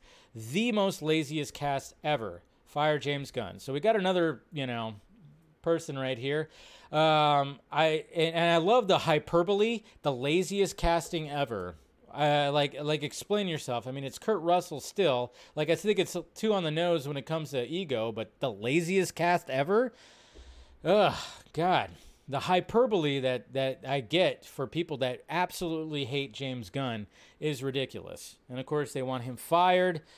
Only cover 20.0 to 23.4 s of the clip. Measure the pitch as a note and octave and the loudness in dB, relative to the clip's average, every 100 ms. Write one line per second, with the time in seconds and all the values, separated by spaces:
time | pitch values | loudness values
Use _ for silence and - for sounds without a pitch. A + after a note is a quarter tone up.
20 | - - - - - - - - D3+ G#3 | -20 -20 -20 -20 -20 -20 -20 -6 2 4
21 | E3 - - - - D3+ F3+ D#3 F#2+ E2+ | 4 2 -10 -16 -10 -2 2 2 0 -8
22 | - _ - C3 - F#3 F3 A3+ B3+ G3+ | -20 _ -6 -4 2 0 2 2 4 2
23 | D3 C#3 B2+ B2 | 2 0 0 -2